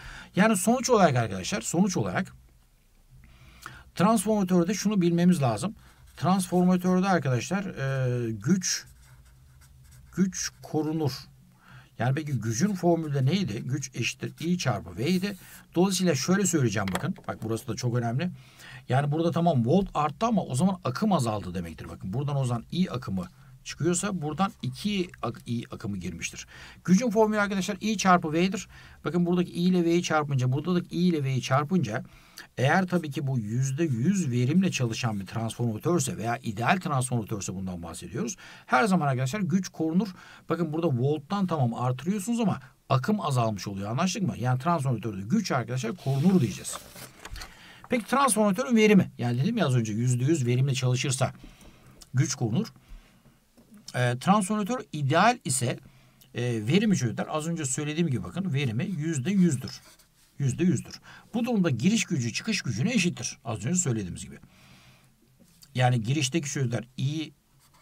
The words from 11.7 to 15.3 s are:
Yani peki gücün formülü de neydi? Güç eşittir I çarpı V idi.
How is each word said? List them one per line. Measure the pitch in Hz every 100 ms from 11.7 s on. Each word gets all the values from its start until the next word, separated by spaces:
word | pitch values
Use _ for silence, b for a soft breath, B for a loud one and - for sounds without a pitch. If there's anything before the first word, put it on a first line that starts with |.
| B B -
Yani | 120 143
peki | 151
gücün | 120 110 110 208
formülü | 185 175 165 156
de | 139 131
neydi? | 196 185 113 139
Güç | 147 - -
eşittir | 113 - 120 -
I | 165 175
çarpı | 131 101 87 90
V | 147
idi. | 185 202